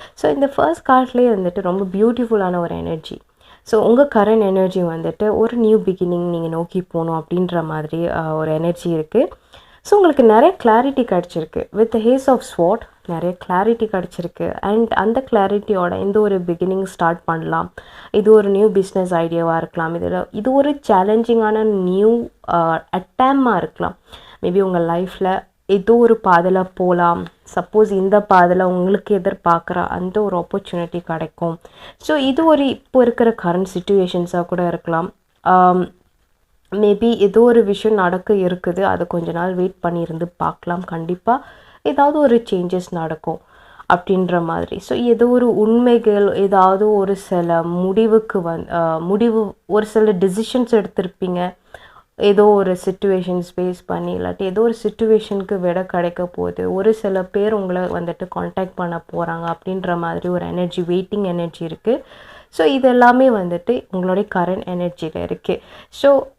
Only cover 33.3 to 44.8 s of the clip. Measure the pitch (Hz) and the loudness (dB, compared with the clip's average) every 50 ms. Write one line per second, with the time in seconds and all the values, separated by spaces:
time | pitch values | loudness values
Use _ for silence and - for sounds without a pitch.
33.3 | 220 - - 175 170 180 190 190 - 180 180 - 202 196 185 180 - 180 175 175 | 0 0 -2 -2 -2 -2 -2 -4 -6 -6 -2 0 2 2 2 0 -2 -4 -4 -4
34.3 | - 175 170 170 180 175 175 170 170 170 - 175 165 160 175 - - _ _ _ | -4 -4 -4 -4 -4 -4 -2 -2 -4 -6 -6 -4 -4 -4 -4 -4 -10 _ _ _
35.3 | _ _ - - 185 185 180 180 180 180 170 - - _ _ _ _ _ _ _ | _ _ 0 2 4 6 6 4 4 2 0 -4 -6 _ _ _ _ _ _ _
36.3 | _ _ _ _ _ _ _ - - 202 214 208 208 202 233 233 233 - 202 196 | _ _ _ _ _ _ _ -8 -4 0 2 2 2 2 2 0 2 2 2 2
37.3 | 190 226 233 240 233 233 220 196 202 196 - 214 214 208 185 175 180 185 185 - | 4 4 6 6 6 4 4 2 0 -2 0 0 2 2 2 0 0 -2 -2 0
38.3 | 208 202 185 180 180 180 - 180 175 185 196 190 185 170 175 175 - 170 170 165 | 0 2 0 0 -2 -4 -4 -4 -2 -2 0 0 0 -2 -4 -4 -4 -6 -6 -4
39.3 | 165 170 175 185 185 180 180 185 185 _ - 170 170 170 170 165 160 165 175 175 | -4 -4 -4 -4 -2 -2 -4 -4 -4 _ -6 -4 -4 -4 -6 -6 -6 -6 -8 -8
40.3 | - - 170 165 180 - - 180 175 180 180 - 175 165 165 165 180 180 - - | -6 -4 -4 -4 -4 -6 -8 -8 -8 -8 -8 -8 -10 -8 -6 -6 -8 -6 -2 -2
41.3 | 240 277 - - - - - _ - _ - 302 285 294 285 285 302 302 294 254 | -2 -2 -2 -10 -20 -20 -20 _ -16 _ -6 -4 0 2 2 2 2 2 2 4
42.3 | 240 233 233 - 202 185 180 175 185 180 180 - - 170 160 160 160 - - - | 4 2 0 0 -4 -4 -2 -2 -4 -6 -6 -6 -8 -6 -6 -6 -8 -8 -8 -8
43.3 | 160 - _ _ _ - - - - - - - 180 180 - - 196 185 185 175 | -8 -8 _ _ _ -20 -20 -20 -20 -10 -2 0 0 0 0 0 0 0 0 0
44.3 | 175 175 170 165 165 170 170 - - - | 0 -2 -2 -2 -4 -4 -6 -6 -8 -10